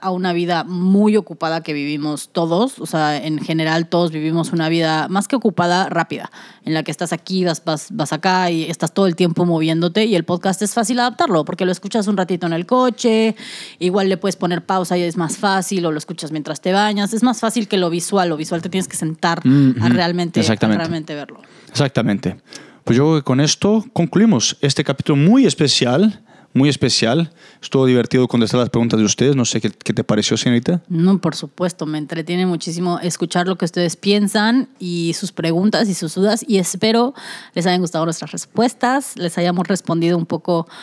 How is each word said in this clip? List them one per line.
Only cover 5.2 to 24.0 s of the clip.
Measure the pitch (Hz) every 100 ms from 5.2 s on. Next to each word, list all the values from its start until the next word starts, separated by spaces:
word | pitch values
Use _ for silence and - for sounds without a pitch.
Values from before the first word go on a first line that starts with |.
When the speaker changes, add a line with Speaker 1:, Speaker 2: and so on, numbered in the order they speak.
| -
Speaker 1:
que | 254
ocupada, | 220 175 180 190 151
rápida, | 170 160 143 - - - -
en | - 160
la |
que | 156
estás | 147 170
aquí, | 160 - 185
vas, | 180 156 170
vas, | 151 -
vas | - 147
acá | - 190 185 180
y | 165 160
estás | 165 160
todo | - 196
el | 165
tiempo | 175 165 175
moviéndote. | 165 160 165 175 208 220
Y | 175
el | 170
podcast | 175 190 185
es | 208 233
fácil | 214 247
adaptarlo | 247 240 349 165
porque | 147 180 180
lo |
escuchas | 175 196 226 202
un | 196
ratito | 180 175 175
en |
el | 165 175
coche, | 254 254 - 240 220 220 220 - - - -
igual | 180 196 190
le | 185
puedes | 196 -
poner | 180 170
pausa | - 190 175 180
y |
es | 175 170
más | - -
fácil, | 202 196 180 190 170
o |
lo | 151
escuchas | - 165 151
mientras | 156 143 151
te | 180
bañas. | 190 214 202 202 220
Es |
más | 247 226
fácil | 226 240 208
que | 196
lo | 175
visual. | 170 - 202 175
Lo | 151
visual | 160 165
te | 180
tienes | 190 180
que | -
sentar | 160 160 175 170
Speaker 2:
Mm, | 127 143 135 120
Speaker 1:
a | 117
Speaker 2:
ujú. | 123
Speaker 1:
realmente, | 170 175 170 170
a |
Speaker 2:
Exactamente. | - - 220 208
Speaker 1:
realmente | 165 165 156 147
verlo. | 135 - - - -
Speaker 2:
Exactamente. | - 139 123 113 98 90 - - - - -
Pues | - 117
yo | 151
creo | 156
que |
con | 143 147
esto | 147 - 202 220 -
concluimos | -